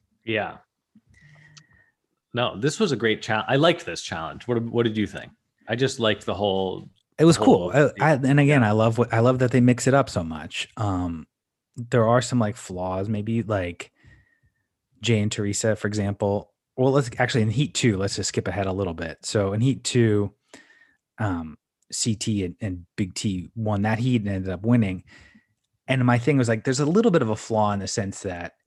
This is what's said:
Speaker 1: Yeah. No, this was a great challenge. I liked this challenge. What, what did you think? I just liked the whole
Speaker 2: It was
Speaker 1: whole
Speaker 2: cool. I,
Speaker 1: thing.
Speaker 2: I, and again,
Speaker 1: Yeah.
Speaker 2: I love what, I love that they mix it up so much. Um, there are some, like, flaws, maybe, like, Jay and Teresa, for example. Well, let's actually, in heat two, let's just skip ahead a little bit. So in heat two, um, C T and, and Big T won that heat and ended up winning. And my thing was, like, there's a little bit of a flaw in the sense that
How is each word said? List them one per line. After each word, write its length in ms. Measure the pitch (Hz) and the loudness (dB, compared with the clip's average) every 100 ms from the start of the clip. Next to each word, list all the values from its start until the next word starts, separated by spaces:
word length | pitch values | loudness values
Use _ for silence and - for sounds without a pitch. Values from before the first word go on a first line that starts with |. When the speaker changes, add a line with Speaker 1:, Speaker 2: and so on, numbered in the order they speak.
| _ _ 110 | _ _ -6
Speaker 1:
Yeah. 320 | 107 90 - _ _ _ _ _ _ - - - - _ _ _ _ _ _ _ | -4 -4 -10 _ _ _ _ _ _ -20 -20 -20 -20 _ _ _ _ _ _ _
No, 260 | 120 120 90 | -2 -2 -2
this 200 | 135 - | -2 0
was 120 | 208 | -2
a 40 | 117 | 0
great 260 | 110 104 | 0 0
challenge. 260 | - 107 - | -2 -2 0
I 60 | 139 | 4
liked 300 | 165 - - | 4 2 -4
this 160 | 82 | -10
challenge. 460 | - 85 80 73 - | -8 -8 -8 -8 -2
What, 140 | 117 | -2
what 200 | 117 117 | 0 0
did 120 | 117 107 | 0 0
you 100 | 98 | -4
think? 240 | - - - _ _ - | -6 -16 -20 _ _ -6
I 80 | 117 | -2
just 240 | 131 - | -2 0
liked 260 | 110 104 - | 0 0 -4
the 80 | 95 | -2
whole 540 | 104 95 95 95 98 _ _ - | 0 0 -2 -6 -12 _ _ 4
Speaker 2:
It 80 | 160 | 6
was 120 | 131 | 6
Speaker 1:
whole 80 | 170 | 6
Speaker 2:
cool. 260 | - 175 | 4 4
I, 140 | 135 143 | 2 2
Speaker 1:
thing. 140 | - | 2
Speaker 2:
I, 100 | 143 135 131 | 0 2 4
and 100 | 143 | 4
again, 220 | 143 147 | 4 4
Speaker 1:
Yeah. 80 | 107 | 4
Speaker 2:
I 20 | |
love 260 | 107 113 113 | 4 2 2
what, 140 | 117 | 0
I 60 | 113 | 2
love 200 | 120 127 | 2 4
that 120 | 127 | 2
they 100 | 127 | 4
mix 260 | 123 120 131 | 4 4 4
it 60 | |
up 160 | 139 131 | 2 2
so 140 | - | -4
much. 440 | 82 78 76 - - - | -6 -8 -10 -10 -10 -4
Um, 480 | 104 90 85 82 - _ _ _ _ - 120 | -2 -2 -4 -6 -12 _ _ _ _ -14 -2
there 180 | 123 110 | 2 4
are 140 | 120 | 2
some, 160 | 120 123 | 2 0
like, 160 | 107 101 | 0 -4
flaws, 540 | - 90 92 95 104 | -12 -8 -4 -4 -4
maybe, 320 | 104 107 113 | -4 -2 -4
like, 480 | 101 104 87 87 - _ _ _ _ _ _ _ _ _ _ _ | -2 -4 -4 -10 -18 _ _ _ _ _ _ _ _ _ _ _
Jay 180 | 113 107 | -2 0
and 100 | 104 | 0
Teresa, 440 | - 101 101 110 104 | -4 -4 -2 -2 -2
for 120 | 107 | -4
example. 640 | 104 101 101 101 101 - _ _ - | -2 -4 -2 -2 -2 -6 _ _ 0
Well, 160 | 131 | 2
let's 180 | 143 120 - | 2 0 -2
actually, 240 | 123 123 | 0 0
in 80 | 110 | 0
heat 240 | 110 151 | 0 -2
two, 240 | - 123 95 | 0 0 2
let's 180 | 98 - | -2 -4
just 120 | 98 | -4
skip 180 | - - | -4 -4
ahead 200 | 101 98 | -4 -4
a 60 | |
little 200 | 95 92 | -4 -4
bit. 260 | 82 82 - - | -6 -10 -10 -4
So 280 | 110 98 | -2 0
in 80 | 104 | 0
heat 220 | 131 120 | 0 0
two, 500 | - 123 113 104 101 - _ - _ _ _ _ _ - | 0 2 4 2 0 -6 _ -20 _ _ _ _ _ -6
um, 400 | 107 87 80 - _ _ _ | -4 -4 -8 -14 _ _ _
C 240 | - 120 101 | -6 -4 -2
T 300 | - 104 90 | -2 -2 -4
and, 100 | - | -6
and 240 | 104 90 85 - | -8 -8 -10 -6
Big 200 | 95 - | -6 -4
T 340 | 107 92 82 113 | -4 -4 -8 -6
won 260 | 107 101 | -4 0
that 180 | 107 110 | 0 0
heat 220 | 127 120 | 0 0
and 80 | 101 | 0
ended 220 | 95 92 | -4 -4
up 100 | 87 | -4
winning. 400 | 110 120 101 92 - - - _ _ _ _ _ - | 2 2 2 -4 -12 -20 -20 _ _ _ _ _ -2
And 180 | 131 123 | 2 4
my 140 | 120 | 4
thing 180 | 120 139 | 4 2
was, 100 | 117 | 2
like, 160 | 113 135 | 0 0
there's 140 | 131 | 0
a 60 | 147 | 2
little 260 | 190 226 | 2 4
bit 100 | 170 | 2
of 60 | 110 | 2
a 60 | 107 | -2
flaw 360 | - 110 104 | -2 0 0
in 80 | 101 | 0
the 80 | 95 | -4
sense 340 | - 98 - | -4 -6 -6
that 320 | 98 87 85 - | -8 -8 -12 -14